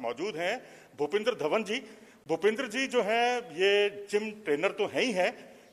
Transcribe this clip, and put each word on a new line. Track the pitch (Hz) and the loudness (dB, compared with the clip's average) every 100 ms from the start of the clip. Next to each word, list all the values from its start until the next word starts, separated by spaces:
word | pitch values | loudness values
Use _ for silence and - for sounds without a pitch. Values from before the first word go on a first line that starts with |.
मौजूद | 117 120 196 156 | -6 -4 -6 -4
हैं | 175 247 - - - - | -4 -4 -8 -20 -12 -4
भूपेंद्र | 147 202 220 | 0 0 0
धवन | 220 147 208 | 0 0 0
जी। | 202 240 - - - - - | 0 -4 -6 -18 -20 -12 -4
भूपेंद्र | 160 202 226 262 | 2 2 2 -2
जी | 233 269 | -4 0
जो | 247 | 0
हैं, | 196 233 240 247 170 | 2 2 2 0 -4
ये | 151 196 202 208 202 - | 2 4 4 2 -2 -2
जिम | 208 220 | -2 -2
ट्रेनर | 214 - 147 190 | -6 -2 0 0
तो | 190 185 | 0 -2
हैं | 135 | 0
ही | 254 | 2
हैं, | 185 190 - - - - | 2 0 -2 -14 -20 -20